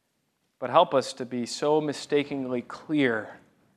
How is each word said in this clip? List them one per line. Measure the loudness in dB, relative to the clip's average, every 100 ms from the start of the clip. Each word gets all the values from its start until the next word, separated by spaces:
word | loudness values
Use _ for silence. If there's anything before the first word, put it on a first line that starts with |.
| _ _ _ _ _ _
But | 4
help | 4 6
us | 2 0
to | -6
be | -6 -6 -6
so | -2 2 2
mistakenly | 0 -6 0 0 0 -6 -4 -6
clear | -6 -14 -4 0 2 0 -6 -16 _ _ _